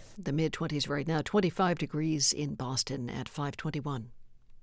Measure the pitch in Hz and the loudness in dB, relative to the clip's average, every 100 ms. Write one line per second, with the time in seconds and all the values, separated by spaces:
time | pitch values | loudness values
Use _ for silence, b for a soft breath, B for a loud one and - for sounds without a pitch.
0 | - - 190 143 160 - 165 147 139 143 | -6 -8 -2 2 2 2 0 0 0 0
1 | 143 160 - 208 180 - 180 170 147 151 | 2 0 4 4 4 4 2 4 0 0
2 | 160 156 139 - 147 143 127 131 - 143 | 2 4 4 2 -2 -2 -2 0 0 -2
3 | 120 127 127 - 143 - 156 147 143 131 | -4 -4 -6 -2 -4 -2 -2 -2 -2 -4
4 | 113 - - - - - | -6 -12 -16 -18 -18 -18